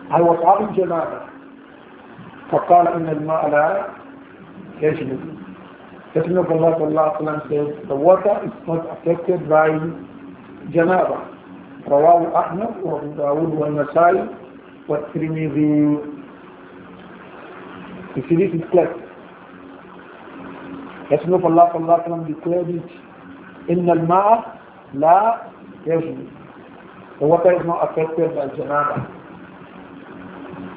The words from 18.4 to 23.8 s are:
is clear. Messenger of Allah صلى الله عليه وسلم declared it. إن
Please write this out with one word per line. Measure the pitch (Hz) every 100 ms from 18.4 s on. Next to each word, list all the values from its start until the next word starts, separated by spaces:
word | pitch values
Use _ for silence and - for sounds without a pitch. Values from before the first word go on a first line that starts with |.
| 196
is | 165 -
clear. | 180 156 - - - - - - - - - - - - - - - - - - 92 - - -
Messenger | 147 170 180
of |
Allah | 170 165 170
صلى | 170
الله | 160
عليه | 170 170
وسلم | 165 160
declared | 151 170 175 170
it. | 170 - - - - - - - - -
إن | 175